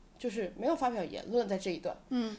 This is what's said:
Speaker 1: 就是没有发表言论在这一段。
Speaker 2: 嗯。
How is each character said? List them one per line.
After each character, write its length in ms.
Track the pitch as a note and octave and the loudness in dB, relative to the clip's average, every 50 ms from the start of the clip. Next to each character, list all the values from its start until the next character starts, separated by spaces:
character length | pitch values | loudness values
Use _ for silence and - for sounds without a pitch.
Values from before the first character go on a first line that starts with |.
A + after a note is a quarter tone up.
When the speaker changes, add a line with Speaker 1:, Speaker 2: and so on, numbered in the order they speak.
| - - - - | -20 -20 -12 -6
Speaker 1:
就 120 | - B3 | -4 -2
是 240 | G3 A#3 G#3 F3 - - | -2 0 -2 -2 -2 0
没 80 | A3 C#4 | 2 2
有 60 | E4 | 2
发 160 | D#4+ C#4 B3 | 4 2 2
表 140 | A#3 G#3+ F3 | 2 0 -2
言 260 | - G2 - - - | -2 -4 -6 -4 0
论 160 | G#3+ A#3+ A#3 | 2 2 4
在 120 | G3 G3 F#3+ | 4 0 0
这 120 | G3 G3 | 0 -2
一 100 | F3 - | -2 -2
段。 140 | - E3+ - - - - | -2 -4 -6 -6 -6 -2
Speaker 2:
嗯。 260 | C4 B3 A#3 A3 G#3+ | 0 0 0 0 -2